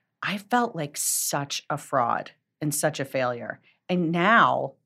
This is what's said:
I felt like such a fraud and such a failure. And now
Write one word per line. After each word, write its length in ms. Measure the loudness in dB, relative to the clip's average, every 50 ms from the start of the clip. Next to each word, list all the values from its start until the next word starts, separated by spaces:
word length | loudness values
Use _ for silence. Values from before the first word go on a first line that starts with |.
| _ _ _ _
I 160 | -6 -6 -6
felt 380 | -6 -4 0 0 0 0 0 -2
like 200 | -6 -8 -6 -6
such 680 | -6 -4 -2 -2 -2 -2 -2 -2 -4 -4 -4 -6 -8 -6 -6
a 80 | -6
fraud 540 | -6 -4 -2 0 0 2 2 0 -2 -4 -8 -16 _ _ _ _ _
and 120 | -4 -4 -2
such 260 | 0 0 0 -2 -2
a 60 | -6
failure. 540 | -4 -2 -2 -2 -2 -2 -4 -8 -10 -12 -12 _ _ _ _ _ -2
And 220 | 0 0 2 2
now 640 | 2 2 4 6 6 6 6 6 4 2 -2 -4 -8 _ _